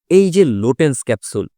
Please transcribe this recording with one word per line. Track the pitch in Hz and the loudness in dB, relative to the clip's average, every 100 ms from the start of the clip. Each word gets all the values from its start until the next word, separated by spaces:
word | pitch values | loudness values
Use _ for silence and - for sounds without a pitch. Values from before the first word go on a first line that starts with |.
| _ | _
এই | 185 196 | 2 4
যে | 180 165 101 | 2 2 2
লোটেন্স | 110 135 156 127 - | -2 0 0 -2 -4
ক্যাপসুল | 110 - 107 87 | -6 -6 -8 -8